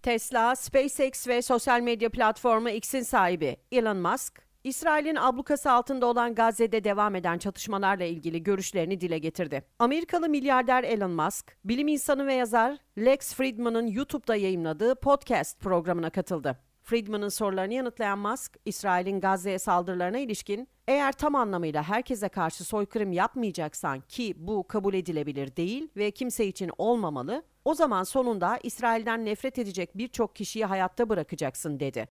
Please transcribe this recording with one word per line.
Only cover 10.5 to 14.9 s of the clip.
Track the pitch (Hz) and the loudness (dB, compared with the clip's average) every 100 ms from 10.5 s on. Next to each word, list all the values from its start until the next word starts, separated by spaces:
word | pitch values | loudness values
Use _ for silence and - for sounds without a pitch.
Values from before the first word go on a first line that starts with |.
| 254 254 254 | 4 4 2
Elon | 247 226 190 | 2 0 0
Musk, | 170 156 - - _ 190 | 0 -2 -2 -12 _ -4
bilim | 240 294 | 0 0
insanı | 302 - 277 277 | 0 0 0 2
ve | |
yazar | 262 240 233 233 285 _ - | 0 2 4 2 0 _ 0
Lex | 226 277 - | 4 4 0
Fridman'ın | - 262 220 240 226 233 | -2 -2 0 0 0 0
YouTube'da | 208 285 285 - 220 | -2 -4 -6 0 0
yayımladığı | 190 185 165 156 226 | 2 0 -2 0 0